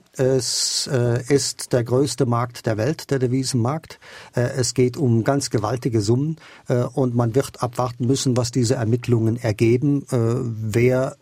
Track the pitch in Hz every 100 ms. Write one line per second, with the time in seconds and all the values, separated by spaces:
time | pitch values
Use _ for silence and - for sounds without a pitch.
0 | - - 131 131 120 - - - - 131
1 | 120 117 - 139 - - - 127 117 123
2 | 143 - 127 117 120 - 123 104 117 160
3 | - 135 123 131 127 127 113 160 - -
4 | - - - - 120 143 120 - 123 123
5 | 131 113 110 139 - 113 104 123 135 113
6 | 101 127 151 160 - - - 123 123 147
7 | 127 120 120 120 - - 120 - 123 120
8 | 120 135 135 120 120 131 113 131 110 123
9 | 120 117 110 120 117 104 113 123 143 143
10 | - 123 113 123 131 107 110 107 123 127
11 | 135 -